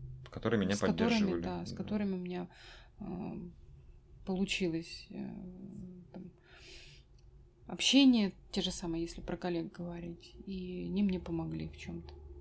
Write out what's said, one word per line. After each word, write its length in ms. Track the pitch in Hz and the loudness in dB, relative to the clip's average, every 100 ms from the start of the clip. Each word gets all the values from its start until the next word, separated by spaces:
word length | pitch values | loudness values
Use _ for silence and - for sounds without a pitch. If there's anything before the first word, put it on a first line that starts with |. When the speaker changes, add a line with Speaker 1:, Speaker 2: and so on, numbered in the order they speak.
| - - - | -10 -12 -10
Speaker 1:
Которые 280 | - 113 113 | -4 2 4
меня 140 | 95 | 4
Speaker 2:
с 60 | 101 | 4
которыми, 180 | - 175 226 226 | 2 4 4 6
Speaker 1:
поддерживали. 220 | 196 175 | 4 2
Speaker 2:
да, 220 | 180 180 175 | 0 -4 -4
с 40 | |
Speaker 1:
Да. 60 | - | -6
Speaker 2:
которыми 380 | 196 208 202 | -2 -2 0
у 40 | 185 | -2
меня, 300 | 180 180 175 - - - - - | -4 -6 -6 -12 -20 -20 -20 -12
э, 40 | 202 175 - - 175 - - - - - - - - | -8 -6 -6 -8 -10 -14 -20 -20 -20 -20 -20 -12 -4
получилось, 800 | 185 196 - 180 165 165 - - | 0 0 2 2 0 -4 -10 -10
э, 180 | - - - 185 185 196 - 185 180 175 | -8 -8 -8 -10 -12 -12 -12 -12 -14 -14
там, 120 | 180 180 - - - - - - - - - - - - - - | -14 -14 -16 -20 -20 -18 -18 -18 -20 -20 -20 -20 -20 -20 -20 -12
общение, 640 | 180 - 262 269 240 196 - - | 0 6 10 10 10 6 0 -6
те 120 | 196 | -2
же 80 | 185 | -2
самые, 300 | - 170 165 | -2 -2 -2
если 180 | 170 - | -2 -4
про 160 | - 170 | -6 -4
коллег 340 | 180 170 196 | -2 -2 -2
говорить, 600 | - 175 170 170 170 - - - | -6 -8 -8 -8 -10 -14 -14 -10
и 400 | 185 180 180 175 | -8 -6 -6 -2
они 120 | 185 | 4
мне 160 | 202 180 | 4 2
помогли 480 | 175 165 160 160 160 | 0 -2 -2 -4 -6
в 80 | - | -8
чём-то. 360 | - 170 165 - - - | -8 -8 -10 -14 -16 -14